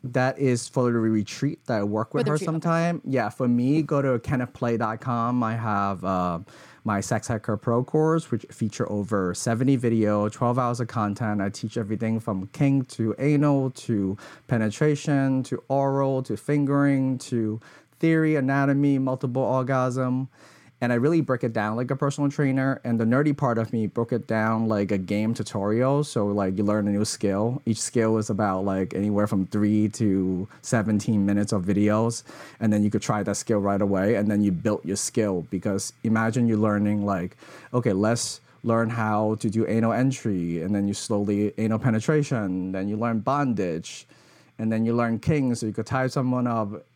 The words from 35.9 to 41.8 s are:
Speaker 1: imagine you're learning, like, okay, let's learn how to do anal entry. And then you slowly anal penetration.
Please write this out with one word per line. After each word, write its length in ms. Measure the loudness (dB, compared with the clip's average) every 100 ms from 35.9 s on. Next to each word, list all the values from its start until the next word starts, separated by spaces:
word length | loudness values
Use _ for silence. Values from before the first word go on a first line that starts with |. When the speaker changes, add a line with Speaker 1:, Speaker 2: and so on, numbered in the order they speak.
| -6
Speaker 1:
imagine 460 | 0 2 2 2 2
you're 80 | 2
learning, 480 | 2 2 0 0
like, 320 | 0 -2 -4 -10 -20 -20 -6
okay, 180 | -2 0
let's 480 | 2 2 0 -4 -8 _ _
learn 240 | 0 2 2
how 460 | 0 0 2 0 0
to 100 | -2
do 160 | 0 0
anal 260 | 2 2
entry. 720 | 2 0 0 -2 -2 -2 -2
And 120 | -2
then 140 | 0 0
you 60 |
slowly 580 | -4 -2 -2 0 0 0 0
anal 200 | -2
penetration. 920 | 0